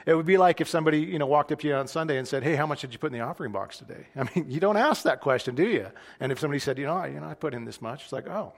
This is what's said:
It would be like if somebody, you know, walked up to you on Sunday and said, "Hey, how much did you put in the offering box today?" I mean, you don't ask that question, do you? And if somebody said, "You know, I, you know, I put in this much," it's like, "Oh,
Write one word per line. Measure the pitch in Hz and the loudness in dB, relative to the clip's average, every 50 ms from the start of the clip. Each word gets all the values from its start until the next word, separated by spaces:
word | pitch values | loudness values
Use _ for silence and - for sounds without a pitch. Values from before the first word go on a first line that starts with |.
| - | 2
It | - 160 | 2 4
would | 160 160 | 4 4
be | 175 190 | 6 6
like | 185 180 175 165 - | 8 8 8 6 4
if | 156 | 0
somebody, | - - 165 156 156 151 151 | 0 0 2 2 4 4 2
you | 156 185 180 | 2 0 -2
know, | 151 143 | -2 0
walked | 131 147 147 143 - | 4 4 4 4 2
up | 151 151 | -2 -2
to | 156 | -2
you | 151 143 | -2 0
on | 135 135 | 0 -2
Sunday | 123 - 165 160 156 139 | -2 -4 -4 -2 -2 -2
and | 131 131 | -2 -2
said, | - 147 135 123 | -2 -2 -2 0
"Hey, | 143 - | 2 2
how | 135 151 | 2 0
much | 151 147 - | 0 -2 -4
did | - 127 | -8 -12
you | 117 - | -10 -6
put | 156 151 123 | -6 -6 -4
in | |
the | 117 117 | -4 -6
offering | 139 180 - 160 110 | -6 -6 -8 -8 -6
box | 101 95 101 - - | -4 -4 -6 -6 -10
today?" | - - - - - - - - | -16 -16 -16 -16 -16 -18 -12 -6
I | 135 131 | -4 -4
mean, | - - 185 156 131 | -2 -2 -2 -2 -2
you | 127 160 | -2 0
don't | 185 202 208 | 2 2 4
ask | 208 254 311 254 - - | 4 4 4 2 2 2
that | 185 127 - | 0 0 2
question, | - 139 131 120 - 131 120 | 2 2 2 2 0 -2 0
do | 135 180 | 2 2
you? | 240 208 120 95 98 - - - - - - | 2 2 0 -2 -4 -12 -18 -20 -20 -12 -6
And | 135 131 | -4 -4
if | 131 - | -2 -2
somebody | 156 147 143 139 | -2 -2 -2 -2
said, | - 143 127 | -2 -2 -4
"You | 131 143 | -2 -2
know, | 147 170 | -4 -4
I, | 190 170 | -4 -4
you | 139 139 147 | -6 -8 -10
know, | 156 | -12
I | 156 156 | -12 -10
put | - 160 147 120 | -6 -6 -6 -6
in | 120 117 | -6 -10
this | 110 98 - | -10 -12 -10
much," | 120 113 127 143 - | -10 -10 -10 -10 -10
it's | - | -10
like, | 135 123 - | -10 -8 -8
"Oh, | - - 214 185 - - | -6 -6 -6 -8 -8 -12